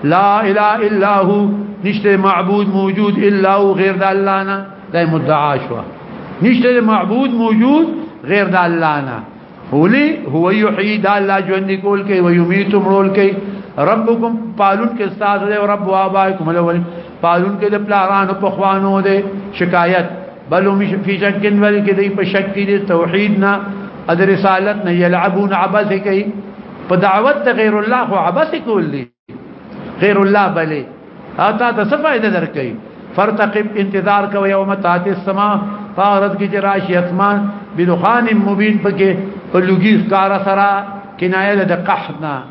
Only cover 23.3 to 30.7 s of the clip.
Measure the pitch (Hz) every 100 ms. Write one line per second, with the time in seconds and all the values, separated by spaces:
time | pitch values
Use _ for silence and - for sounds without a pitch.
23.3 | 208 196 202 - - - - - 175 196
24.3 | 277 202 185 202 214 180 175 175 175 190
25.3 | 180 202 190 185 208 208 196 196 196 208
26.3 | - - - - - - 180 196 196 254
27.3 | 285 269 220 214 208 214 254 240 196 165
28.3 | 185 311 320 233 208 156 143 120 _ -
29.3 | - - - - - - - 196 202 196
30.3 | 208 190 160 160